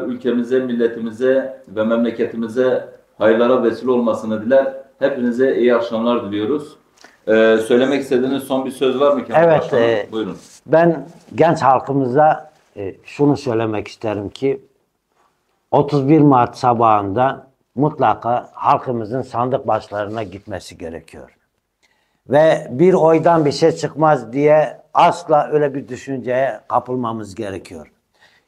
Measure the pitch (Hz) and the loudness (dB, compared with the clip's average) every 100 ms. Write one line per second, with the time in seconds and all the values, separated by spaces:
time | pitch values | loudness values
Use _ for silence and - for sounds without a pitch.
0 | 117 123 127 120 117 131 127 117 117 117 | -2 -6 -2 -2 0 -2 0 -2 -2 -2
1 | 113 107 127 131 131 - - 95 110 117 | -10 -2 0 0 -2 -10 -12 -4 -2 0
2 | 117 113 113 113 113 117 127 120 - - | -2 -2 -4 -4 -6 -2 0 0 -6 -18
3 | _ - 107 113 120 127 117 - 123 123 | _ -2 2 2 2 2 2 -2 0 0
4 | 117 107 110 107 110 135 - - - - | 0 -2 -4 -6 0 2 2 -6 -16 -4
5 | 135 127 120 117 131 - 120 117 - 113 | -4 -2 -4 0 0 2 2 2 0 -4
6 | 117 120 98 104 107 147 - - _ _ | -2 -2 -4 -4 -2 -4 -6 -20 _ _
7 | - _ - 110 110 110 - 123 131 143 | -20 _ 0 4 4 4 4 2 2 0
8 | 139 127 131 139 127 131 131 - 131 127 | 0 0 0 -4 -4 -4 -4 -4 -2 2
9 | 143 135 113 147 165 151 - 127 117 110 | 2 0 0 2 4 2 2 0 2 0
10 | 101 110 95 80 - - - 156 170 156 | -2 -6 -6 -10 -18 -18 0 2 4 0
11 | - - - 107 156 156 127 127 - 139 | -6 -20 -10 0 2 2 2 2 2 -2
12 | 131 131 151 135 - _ _ - 98 - | 0 2 2 2 -6 _ _ -12 -12 -12
13 | - - 143 139 131 113 113 104 98 - | -14 0 0 0 -2 -2 -2 -4 -8 -10
14 | 110 101 101 - 135 135 _ _ _ _ | -8 -6 -8 -6 -4 -4 _ _ _ _
15 | _ _ _ _ _ _ - 131 143 143 | _ _ _ _ _ _ -2 0 2 0
16 | 135 156 147 127 120 - 127 117 117 107 | 4 4 6 4 2 0 0 2 4 2
17 | 101 98 131 135 - _ _ - 147 151 | 0 -2 -2 -2 -14 _ _ -2 -2 0
18 | 117 101 113 120 - - 120 139 - 120 | 0 0 -2 -4 -4 -6 0 0 -2 -6
19 | 107 131 123 117 127 127 - 110 - 101 | -6 -8 -6 -4 -2 -4 -2 -4 -4 -8
20 | 101 110 101 98 - 92 - 82 82 82 | -6 -8 -10 -14 -12 -14 -14 -16 -14 -14
21 | - 78 64 _ _ _ _ _ _ _ | -18 -20 -20 _ _ _ _ _ _ _
22 | _ _ - 135 160 143 - 123 180 175 | _ _ -2 2 4 2 -4 0 2 4
23 | 156 165 165 165 147 - 165 160 147 - | 4 4 4 2 0 2 0 0 -6 0
24 | 156 147 113 131 147 151 135 - _ - | 2 2 -2 0 4 4 2 -6 _ 2
25 | 170 - - 151 120 147 147 135 107 120 | 2 2 0 0 2 0 -2 -4 -10 -14
26 | - 135 113 127 135 107 - 120 123 127 | -8 -8 -4 -2 -2 -6 -4 -4 -2 -6
27 | 120 113 101 95 107 95 - 82 76 _ | -4 -6 -10 -10 -10 -10 -14 -18 -20 _
28 | _ _ _ _ | _ _ _ _